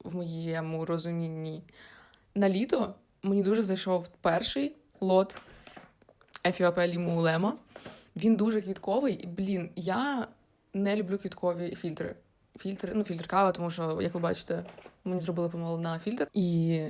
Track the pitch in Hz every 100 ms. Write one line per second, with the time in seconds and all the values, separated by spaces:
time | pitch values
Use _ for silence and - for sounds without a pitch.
0 | - 180 170 165 165 160 160 160 160 170
1 | 170 170 165 160 160 156 - - - -
2 | - _ _ 202 196 190 269 277 - -
3 | _ _ 196 202 190 220 196 190 190 180
4 | 170 - 175 165 - 277 285 - _ -
5 | 190 185 196 - - - - - - _
6 | - - _ - 180 180 175 175 175 170
7 | 170 170 165 160 202 311 - - - -
8 | - - 220 214 214 214 190 190 - 226
9 | 277 185 175 170 196 190 170 - 170 208
10 | 277 262 - - _ _ _ 196 202 214
11 | 180 196 185 - 180 170 175 - 175 156
12 | 175 - _ _ _ - 190 196 180 214
13 | 202 170 165 185 190 180 170 170 160 160
14 | 175 175 170 175 - 170 175 - - -
15 | 190 180 165 175 170 170 165 165 165 165
16 | 208 247 - 208 180 170 165 165